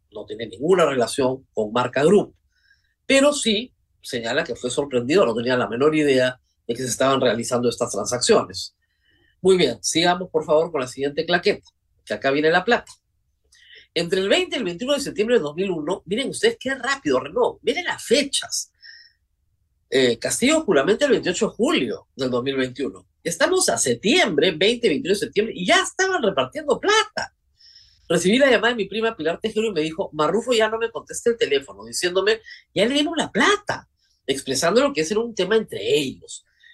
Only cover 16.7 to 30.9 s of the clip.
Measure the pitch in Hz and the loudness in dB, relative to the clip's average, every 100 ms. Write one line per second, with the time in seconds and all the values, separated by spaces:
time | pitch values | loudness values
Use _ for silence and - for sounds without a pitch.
16.7 | 269 247 277 302 247 - 208 226 - 190 | -6 -4 -4 0 -2 -2 -2 -2 -2 -4
17.7 | 320 349 - - 269 285 - - - - | -4 -4 -6 0 2 2 -4 -6 -8 -10
18.7 | _ - - - _ _ _ _ _ _ | _ -20 -20 -20 _ _ _ _ _ _
19.7 | _ _ - 123 113 127 - 262 320 311 | _ _ 2 2 0 -4 0 2 2 2
20.7 | 143 156 226 285 180 202 180 208 - 262 | 2 2 2 2 2 0 -2 -2 -2 -2
21.7 | 277 117 95 - - 127 120 135 135 127 | 0 -2 -8 -12 -8 -4 -2 -2 -2 -4
22.7 | 123 131 - _ _ 165 - 311 370 294 | -4 -8 -8 _ _ -8 0 2 2 0
23.7 | - - - 196 359 277 147 165 156 202 | 0 0 0 2 2 2 2 0 2 0
24.7 | 247 214 135 170 208 - 190 226 - 180 | 2 0 0 -2 -2 -2 -4 -4 -2 2
25.7 | 359 370 - 381 359 214 - 127 294 294 | 2 2 -2 -2 0 -2 -2 -4 -4 -4
26.7 | - 349 440 427 - - _ _ _ _ | -2 2 2 0 -6 -12 _ _ _ _
27.7 | _ _ _ - 170 180 247 277 214 226 | _ _ _ -2 0 2 4 6 4 2
28.7 | 240 185 214 226 - 156 170 220 214 220 | -2 -4 -2 -4 -2 -4 -4 -4 -2 -2
29.7 | 165 160 160 - 151 156 202 240 226 214 | -2 -4 -4 -6 -2 0 0 0 0 0
30.7 | 220 226 | 0 -6